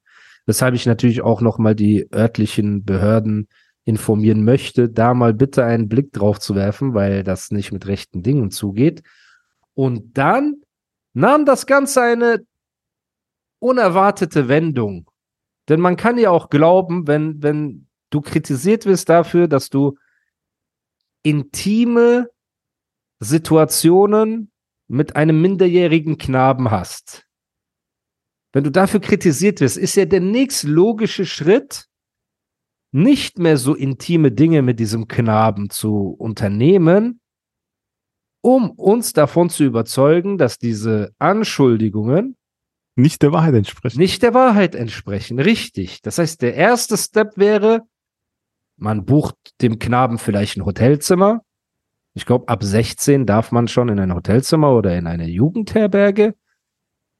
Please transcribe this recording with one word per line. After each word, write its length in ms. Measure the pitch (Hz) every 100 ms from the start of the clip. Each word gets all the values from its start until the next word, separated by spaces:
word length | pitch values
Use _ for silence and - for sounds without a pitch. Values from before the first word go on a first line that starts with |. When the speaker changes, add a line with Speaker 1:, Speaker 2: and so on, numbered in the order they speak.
| _ _ _ _ -
Speaker 1:
Weshalb 280 | 107 131
ich 120 | 123 123
natürlich 360 | 113 123 113
auch 180 | 113 113
nochmal 340 | 117 107 110
die 340 | 104 104 104 -
örtlichen 720 | - 113 - 104 - 104 101
Behörden 640 | 98 95 101 110 107 107 107 _ _ _
informieren 600 | - 110 - 107 107 107
möchte, 440 | 107 135 - - 120
da 260 | 110 117
mal 200 | 123 120
bitte 300 | 107 139 139
einen 240 | 117 117 110
Blick 240 | 113 139
drauf 280 | - 101 101
zu 140 | -
werfen, 400 | 98 98 - 139
weil 280 | 113 101 98
das 260 | 95 92 -
nicht 220 | 104 101
mit 140 | 98 98
rechten 360 | 98 - 92
Dingen 280 | 92 143 104
zugeht. 520 | - 104 98 147 165 _ _ _ _ _ _ _
Und 420 | - 135 120 110 -
dann 440 | 160 226 294 294 _ _ _ _ _
nahm 300 | 120 190 294
das 220 | 285 262 -
Ganze 360 | 277 277 254
eine 380 | 240 233 240 226 - _ _ _ _ _ _ _ _ _ _ _
unerwartete 880 | 240 254 208 175 196 202 170 156 123
Wendung. 600 | 143 165 131 107 92 - _ _ _ _ _ -
Denn 120 | 156
man 160 | 180 175
kann 220 | 220 240
ja 120 | 214
auch 180 | 170 -
glauben, 560 | 143 160 185 180 175 151
wenn, 360 | 151 156 151
wenn 440 | 147 151 147 104 _ _ _
du 120 | 151
kritisiert 640 | 143 160 - 135 165 220 208
wirst 220 | 185 -
dafür, 380 | 165 165 175 170
dass 200 | 139 -
du 260 | 135 143 139 _ _ _ _ _ _ _ _ _ _ _ _
intime 1080 | 151 147 135 - 190 220 240 233 240 240 240 _ _ _ _ _ _ _ _ _
Situationen 1300 | 107 160 160 156 156 - 160 180 202 214 220 226 208 _ _ _ -
mit 260 | 120 147
einem 260 | - 156 156
minderjährigen 720 | 180 190 185 175 175 160 156 151
Knaben 540 | - 131 127 131 123
hast. 560 | 107 87 - - - _ _ _ _ _ _ _ _ _ _ _ _ _
Wenn 120 | 135
du 60 | 143
dafür 300 | 147 190 208
kritisiert 600 | - 202 180 131 196 -
wirst, 160 | 131 -
ist 180 | 190
ja 120 | - 175
der 140 | 190
nächstlogische 1040 | 185 233 269 - 147 156 208 220 220 - 185
Schritt, 600 | - 151 226 277 - - _ _ _ _ _ _ _ _ _ _
nicht 460 | 131 214 285 - -
mehr 180 | 170 151
so 160 | 123
intime 580 | 147 135 131 - 170 147
Dinge 300 | 107 160 156
mit 180 | 127 113
diesem 260 | 110 113 113
Knaben 600 | - 117 107 110 101 101
zu 380 | - 107 104 98 80
unternehmen, 1040 | 92 101 101 101 135 196 160 190 233 240 _ _ _ _ _ _ _ _ _ _ _ _
um 300 | 226 262 220
uns 420 | - 185 226 220
davon 360 | - 147 165 175
zu 120 | -
überzeugen, 760 | 143 113 113 - 139 170 185 196
dass 200 | 131 -
diese 560 | 120 107 113 107 101 -
Anschuldigungen 1160 | 151 208 220 - 131 113 110 104 107 151 254 254 _ _ _ _ _ -
Speaker 2:
Nicht 260 | 135 -
der 100 | 147
Wahrheit 220 | 165 165
entsprechen. 440 | 123 101 - 120 113
Speaker 1:
nicht 240 | 180 -
der 100 | 240
Wahrheit 400 | 233 262 208 180
entsprechen, 640 | - 113 - - 101 - 117
richtig. 640 | 160 226 - - 92 -
Das 160 | - -
heißt, 240 | 165 -
der 120 | 120
erste 420 | 123 190 240 - -
Step 400 | - 214 214 -
wäre, 460 | 202 214 214 226 226 _ _ _ _ _ _ _ _ _
man 280 | 107 107
bucht 320 | 92 143 135 - - -
dem 160 | 123 110
Knaben 400 | - 123 127 117
vielleicht 380 | - 101 104 -
ein 80 |
Hotelzimmer. 800 | 92 95 131 147 - 180 196 226 - _ _ _ _ _ _
Ich 120 | - -
glaub, 240 | 123 123
ab 140 | 117
sechzehn 600 | 104 104 117 - - 139
darf 280 | 113 104 113
man 160 | 120 120
schon 200 | - 123
in 120 | 101
ein 120 | 95
Hotelzimmer 600 | 87 - 110 131 160 147
oder 240 | 123 98 87
in 80 | 85
eine 220 | 85 82
Jugendherberge. 1080 | 85 143 202 208 220 208 196 202 202 214 208 _ _ _ _ _ _ _ _